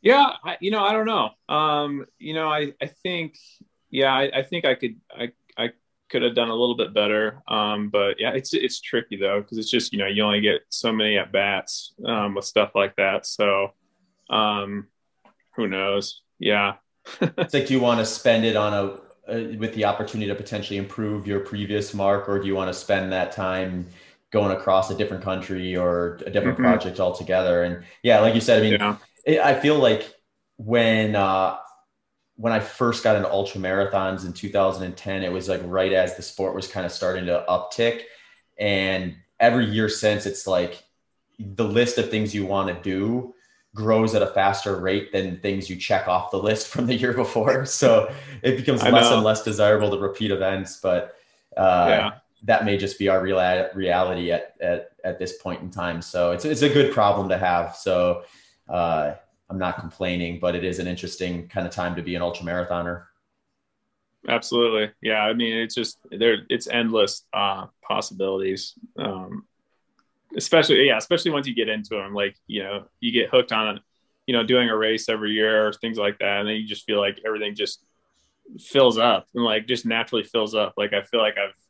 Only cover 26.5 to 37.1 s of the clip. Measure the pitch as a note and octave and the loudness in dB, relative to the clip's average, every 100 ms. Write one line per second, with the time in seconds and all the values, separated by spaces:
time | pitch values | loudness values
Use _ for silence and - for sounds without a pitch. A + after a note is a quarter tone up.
26.5 | B2 B2 A#2 F#2 - F#2 - - F#2 F#2 | 2 2 2 0 -2 -2 -2 0 0 2
27.5 | F2 F2 F2 - - A#2+ G#2+ A2 A2+ A2 | 2 0 -4 -12 -4 4 6 6 4 4
28.5 | A2 G#2+ G#2 G#2 G#2 - _ - D#3 C3+ | 4 6 2 0 -2 -10 _ 0 4 4
29.5 | C3+ D3 D3+ B2 - - _ _ _ _ | 4 4 4 4 4 -2 _ _ _ _
30.5 | _ G#2+ A#2 A2+ A2 G#2+ G#2 G2 F#2+ F#2+ | _ 0 2 4 4 2 2 2 2 0
31.5 | - - - _ _ _ _ _ _ A2 | -2 -14 -20 _ _ _ _ _ _ -2
32.5 | A2 G#2 - A#2+ A#2 A2+ F2+ E2+ G2 G2 | 0 -2 -2 0 2 2 2 2 -2 -2
33.5 | G2 F#2 F#2+ G2 G2 F#2+ F#2+ F#2 F2 G2 | -4 -2 0 0 0 -2 -4 -8 -10 -4
34.5 | G2+ F#2+ F2+ F#2 F2+ G2+ F#2+ F#2 F#2 F2+ | 2 2 0 -8 -10 -8 -4 -4 -6 -4
35.5 | F#2 F2+ F#2 F#2+ F#2+ F2+ - - - F#2+ | -6 -2 0 2 2 2 -2 -14 -6 -4
36.5 | F#2 F#2+ G2 F2+ - F2+ | -4 -8 -8 -8 -4 -4